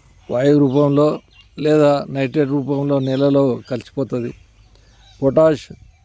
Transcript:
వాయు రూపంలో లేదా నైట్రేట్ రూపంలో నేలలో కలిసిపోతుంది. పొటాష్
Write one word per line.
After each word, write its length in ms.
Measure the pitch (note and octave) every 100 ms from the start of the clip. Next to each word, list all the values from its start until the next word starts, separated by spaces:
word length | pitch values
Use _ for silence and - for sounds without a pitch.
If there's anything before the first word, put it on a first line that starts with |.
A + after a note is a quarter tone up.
| _ _ -
వాయు 280 | A#2+ C#3+ D3
రూపంలో 640 | C#3+ C3+ C#3+ C#3+ D3+ - _ _ _ -
లేదా 480 | D3 D#3 D3 C#3+ -
నైట్రేట్ 400 | C3+ C3+ D3 C#3
రూపంలో 480 | C#3+ C3 C#3 C#3+ C#3
నేలలో 600 | C3 C3+ C#3+ C#3 C3+ A2+ A2
కలిసిపోతుంది. 640 | B2 - - C3+ B2+ A#2+ - _ _ _ _ _ _ _ -
పొటాష్ 500 | C3+ C3 D#3+ C#3+ - - - _